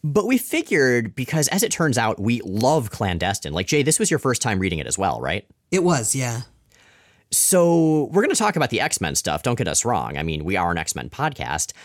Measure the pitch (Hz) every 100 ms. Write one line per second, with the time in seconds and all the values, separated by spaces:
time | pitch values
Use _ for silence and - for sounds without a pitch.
0 | 151 147 202 254 - 311 320 175 131 120
1 | 107 - 127 160 151 190 226 - 160 123
2 | 110 - 104 120 - 98 127 156 110 -
3 | 104 87 92 95 - 78 95 151 139 160
4 | 220 160 135 120 123 98 95 82 64 82
5 | 98 60 65 92 - _ _ 185 180 156
6 | 104 135 127 117 - _ _ _ _ _
7 | _ _ _ - - 185 170 170 160 156
8 | 139 170 247 - 214 180 139 110 151 -
9 | 82 71 - 76 123 - 113 73 120 110
10 | 57 71 80 78 78 95 87 85 80 -
11 | 62 - 151 139 - 73 - -